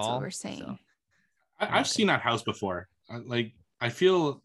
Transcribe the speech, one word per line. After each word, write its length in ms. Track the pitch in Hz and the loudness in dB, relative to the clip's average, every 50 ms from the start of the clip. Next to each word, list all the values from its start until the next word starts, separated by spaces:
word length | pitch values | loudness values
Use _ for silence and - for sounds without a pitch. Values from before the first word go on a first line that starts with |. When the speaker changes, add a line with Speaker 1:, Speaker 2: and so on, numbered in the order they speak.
| - | 0
Speaker 1:
what 60 | 113 123 | 0 0
Speaker 2:
all, 60 | 131 | -2
Speaker 1:
we're 100 | - 190 | -4 -6
saying. 300 | - - - 202 - - | -8 -8 -10 -10 -10 -10
Speaker 2:
so. 180 | - - 202 - _ _ _ _ _ _ _ _ _ _ _ _ _ _ _ - | -10 -12 -12 -14 _ _ _ _ _ _ _ _ _ _ _ _ _ _ _ -4
Speaker 3:
I, 60 | 214 | -2
I've 60 | - - 214 | 0 2 2
Speaker 2:
Okay. 40 | 269 | 2
Speaker 3:
seen 220 | - - 240 214 | 2 2 2 4
that 160 | 185 143 - | 4 4 2
house 200 | - 120 117 110 | 2 0 0 0
before. 460 | - 113 104 - 101 95 90 87 95 - _ _ _ - | -2 -4 -6 -4 -4 -4 -4 -4 -8 -12 _ _ _ -16
I, 80 | 113 120 | -14 -14
like, 340 | 113 123 120 120 113 107 - _ _ _ _ - | -8 -4 -2 -2 -2 -4 -8 _ _ _ _ -6
I 100 | 120 120 | -4 -4
feel 500 | 120 - 180 185 185 175 160 143 135 - | 0 4 4 6 6 6 4 2 -2 -2